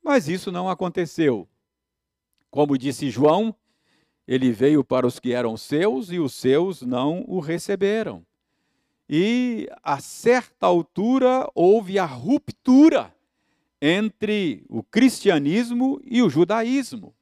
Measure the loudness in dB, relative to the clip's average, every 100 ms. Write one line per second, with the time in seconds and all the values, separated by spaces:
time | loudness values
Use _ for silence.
0 | 2 0 0 -6 -6 -6 -6 -4 -4 -4
1 | -6 0 0 0 -6 _ _ _ _ _
2 | _ _ _ _ _ -2 0 0 -4 -6
3 | -8 2 2 2 0 -6 _ _ _ _
4 | _ _ -6 -2 0 2 2 2 0 0
5 | -2 -2 -4 -2 -4 -6 -6 -2 -2 -2
6 | -6 -6 -6 -4 0 2 0 -6 -6 -4
7 | -2 -4 -6 -8 -6 -8 -6 -4 -2 -2
8 | -6 -12 _ _ _ _ _ _ _ _
9 | _ 0 0 0 -2 -4 -10 -12 -6 -6
10 | -8 -4 0 0 -2 _ 0 0 -2 -4
11 | 0 2 2 0 -2 2 4 4 2 -4
12 | -4 -6 -2 -2 -2 -8 4 8 8 6
13 | -4 _ _ _ _ _ _ _ 0 0
14 | -2 -4 -4 -2 -2 -6 -10 -12 -4 4
15 | 4 4 2 2 2 0 -2 -2 -2 -2
16 | -2 2 2 4 2 2 0 -2 -4 -12
17 | -16 _